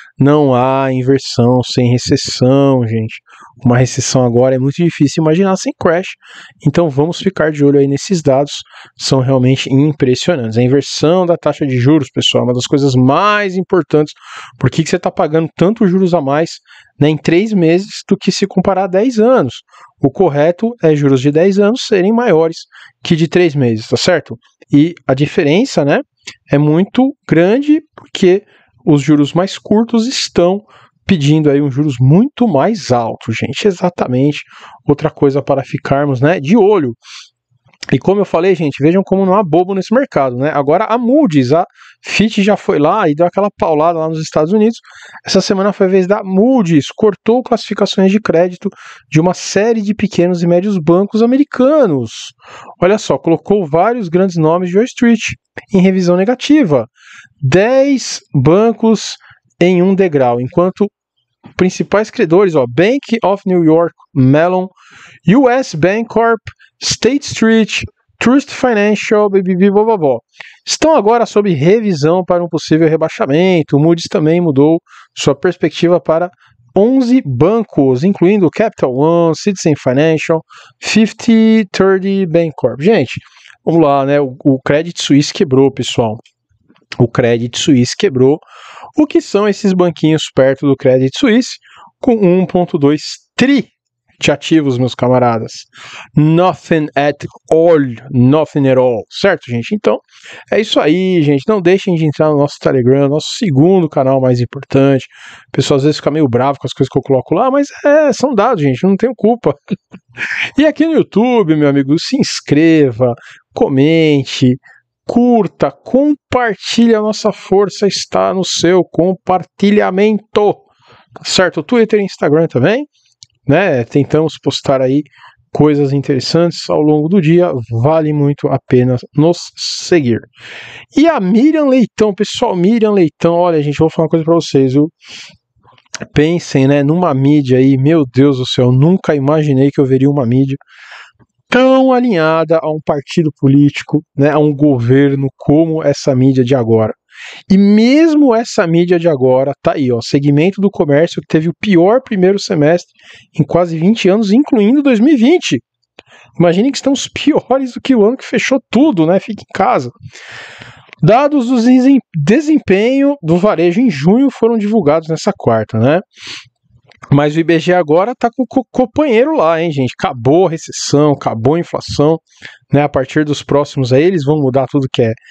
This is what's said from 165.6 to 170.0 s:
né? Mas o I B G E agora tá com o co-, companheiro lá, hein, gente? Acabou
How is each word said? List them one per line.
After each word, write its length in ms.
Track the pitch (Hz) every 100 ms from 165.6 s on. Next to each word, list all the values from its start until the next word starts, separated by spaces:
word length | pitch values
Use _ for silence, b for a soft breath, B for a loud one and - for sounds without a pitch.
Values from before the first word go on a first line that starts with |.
| 107 113
né? 220 | 120 165 - B B B - _ _ _ _ _ -
Mas 240 | 139 151 156
o 40 |
I 40 |
B 160 | 165 165
G 120 | 147
E 40 | 180
agora 380 | 156 160 214 254
tá 120 | 233 -
com 80 |
o 40 | 247
co-, 180 | - -
companheiro 640 | - 254 - 302 220 277 311
lá, 240 | 160 165
hein, 100 | 170
gente? 220 | 139 127
Acabou 500 | -